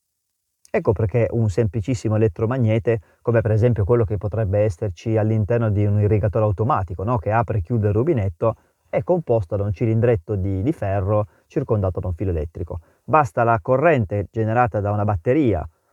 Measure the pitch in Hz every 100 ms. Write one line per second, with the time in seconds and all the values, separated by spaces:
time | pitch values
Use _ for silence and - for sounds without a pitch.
0 | _ _ _ _ _ _ _ 208 165 104
1 | 110 123 110 117 110 120 110 117 117 120
2 | 110 107 110 - 113 131 110 110 117 113
3 | - _ - 113 107 107 120 110 92 120
4 | 104 101 107 107 101 101 107 - 107 -
5 | 113 110 107 110 104 117 113 101 104 104
6 | 104 107 101 113 107 98 113 127 92 87
7 | 104 123 101 113 117 117 - 120 104 104
8 | 147 131 95 - 113 110 _ _ - -
9 | - 175 - 113 98 101 101 101 113 113
10 | 120 107 - 101 98 95 117 - 101 101
11 | 98 107 104 _ _ 151 131 110 95 92
12 | 92 87 95 82 78 95 90 - _ _
13 | - 156 143 127 117 113 - 131 165 139
14 | 107 104 - 113 110 120 123 107 101 104
15 | 107 98 123 147 127 82 - _ _